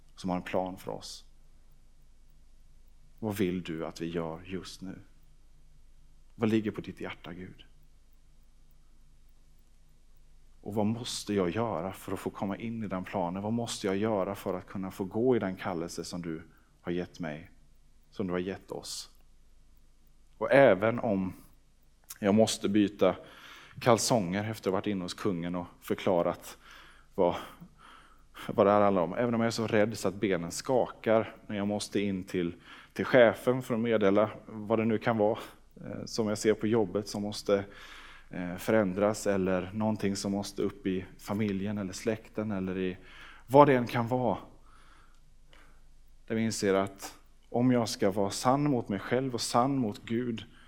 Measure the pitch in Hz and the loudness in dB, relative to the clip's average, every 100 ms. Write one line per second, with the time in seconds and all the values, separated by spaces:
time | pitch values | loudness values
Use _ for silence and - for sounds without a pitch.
0 | - - 92 90 - 95 92 95 - 53 | -20 -10 -4 -4 -2 -2 -2 -6 -10 -10
1 | - - - - - - - - - - | -12 -16 -18 -20 -20 -20 -20 -20 -20 -20
2 | - - - - - - - - - - | -20 -20 -20 -20 -20 -20 -20 -20 -20 -20
3 | - - 110 101 92 90 85 80 80 - | -20 -8 -6 -2 -2 -2 -6 -8 -8 -8
4 | 82 85 82 80 87 95 82 - 92 - | -6 -6 -6 -8 -10 -12 -12 -14 -14 -16
5 | - - - - - - - - - - | -20 -20 -20 -20 -20 -20 -20 -20 -20 -20
6 | - - - - 117 110 107 95 92 87 | -20 -20 -20 -2 0 2 0 -6 -12 -12
7 | 90 - - 87 95 - - - - - | -12 -12 -14 -14 -14 -18 -20 -20 -20 -20
8 | - - - - - - - - - - | -20 -20 -20 -20 -20 -20 -20 -20 -20 -20
9 | - - - - - - - - - - | -20 -20 -20 -20 -20 -20 -20 -20 -20 -20
10 | - - - - - - - 104 104 117 | -20 -20 -20 -20 -20 -14 -4 0 2 0
11 | 123 - - 101 87 104 117 78 92 95 | -6 -8 -2 0 2 0 -2 -2 -6 -8
12 | - 95 98 - 101 101 113 113 104 92 | -8 -6 -6 -6 -6 -4 -6 -8 -6 -6
13 | 92 165 87 95 104 117 117 - 101 98 | -4 -2 -2 -2 -4 -4 -4 -4 -2 0
14 | 113 104 92 98 101 92 - 101 95 92 | 0 0 -2 -4 -6 -6 -8 -10 -10 -8
15 | 95 107 127 117 98 90 104 87 82 - | -6 0 2 2 2 -4 -4 -4 -6 -8
16 | 80 90 85 80 - - _ _ - 87 | -8 -8 -8 -10 -12 -20 _ _ -6 -6
17 | 87 - 80 76 85 - - - _ - | -6 -8 -8 -8 -14 -20 -20 -20 _ -20
18 | _ - 95 90 92 92 - 73 - - | _ -8 -4 -2 -4 -8 -10 -12 -10 -12
19 | - - - - - - - - - - | -14 -20 -20 -20 -20 -20 -20 -20 -20 -20
20 | - - - - 110 135 135 92 113 117 | -20 -20 -20 -6 4 8 8 8 4 0
21 | 117 95 92 - - - _ _ _ _ | 0 0 -2 -6 -18 -20 _ _ _ _
22 | - - 104 107 110 - - 104 98 - | -20 -2 4 6 4 2 0 2 2 4
23 | 95 - - - - - - - 123 113 | 2 2 -6 -20 -20 -20 -20 -2 2 4
24 | - 123 87 98 107 110 101 95 104 95 | 4 0 0 -2 -4 -4 -2 -2 -2 -4
25 | 87 - 107 85 87 90 85 - - 104 | -6 -6 -4 -4 -4 -6 -8 -14 -6 -2
26 | - 87 87 85 - - - - - - | 2 2 2 -2 -10 -20 -20 -20 -20 -20
27 | - - 87 85 - - - - - - | -12 2 2 2 -6 -16 -20 -20 -20 -20
28 | - - - - - - 101 104 101 98 | -20 -20 -20 -14 -4 4 6 8 6 4
29 | 82 - 120 117 117 113 110 113 110 104 | 0 0 0 0 0 0 0 4 2 2
30 | 98 101 107 87 85 - - 127 85 - | -4 -2 0 0 -2 -8 -2 0 0 -2
31 | 117 110 107 - - 104 101 104 - 107 | 2 2 2 -8 -10 -4 -2 -4 -2 -2
32 | 101 95 95 92 87 85 - - - - | -2 -2 -4 -4 -4 -6 -16 -20 -12 -6
33 | 95 131 113 95 - 127 127 113 117 110 | 4 8 8 6 0 -2 -2 -2 0 4
34 | 98 104 107 - - 110 104 110 113 107 | 4 4 2 -2 -14 -12 -2 0 2 2
35 | 123 113 104 113 - - - - - - | 0 2 2 2 -6 -18 -20 -18 -14 -12
36 | - - 107 104 113 104 107 117 98 101 | -8 -4 -2 0 2 2 2 2 2 -2
37 | 107 104 104 104 - 101 98 - - - | -4 -6 -6 -6 2 2 2 -10 -18 -18
38 | - - - 85 90 90 - 110 98 90 | -20 -20 -14 -8 -8 -6 2 4 4 4
39 | 104 107 101 98 92 92 92 107 110 107 | 2 2 0 0 2 0 -2 -2 -2 0
40 | 101 98 101 98 98 - 101 - 98 92 | -2 -2 -2 -4 -4 -4 -4 -4 -4 -4
41 | 92 - - 104 107 95 101 104 92 92 | -6 -14 -8 -2 -2 -2 -4 -4 -6 -4
42 | 113 110 - - 107 95 92 92 92 92 | -4 -4 -6 -8 -4 -4 -4 -2 -4 -6
43 | - - - - - 143 143 127 113 123 | -14 -20 -20 -20 6 8 10 8 2 0
44 | 113 127 120 90 - - - - - - | 0 0 0 -2 -6 -20 -20 -20 -20 -20
45 | - - - - - - - - - - | -20 -20 -20 -20 -20 -20 -20 -20 -20 -20
46 | - - - 113 113 104 104 95 98 - | -20 -20 -6 -2 -2 0 2 2 2 -4
47 | - - - - - 117 127 123 107 - | -16 -16 -20 -20 -6 2 4 4 2 0
48 | 101 101 98 - 127 139 147 123 110 98 | 0 2 0 0 2 2 2 0 0 -4
49 | - 123 135 120 - 120 131 135 110 101 | -2 -2 -2 -4 0 2 2 0 -2 -4
50 | - 113 123 113 - - | -6 -4 -4 -6 -10 -20